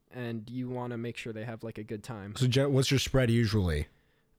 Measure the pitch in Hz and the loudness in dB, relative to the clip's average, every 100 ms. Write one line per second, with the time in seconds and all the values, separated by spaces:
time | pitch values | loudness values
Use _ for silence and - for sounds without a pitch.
0 | _ 127 120 113 107 127 123 123 123 120 | _ -10 -6 -6 -8 -8 -6 -4 -4 -4
1 | 117 117 123 110 110 113 113 110 107 107 | -6 -6 -8 -8 -8 -8 -10 -10 -8 -8
2 | - 113 98 101 127 123 143 135 135 135 | -8 -10 -8 0 2 4 4 4 4 2
3 | - 131 123 117 113 107 92 76 76 _ | 4 4 4 4 4 4 2 0 -2 _
4 | _ _ _ | _ _ _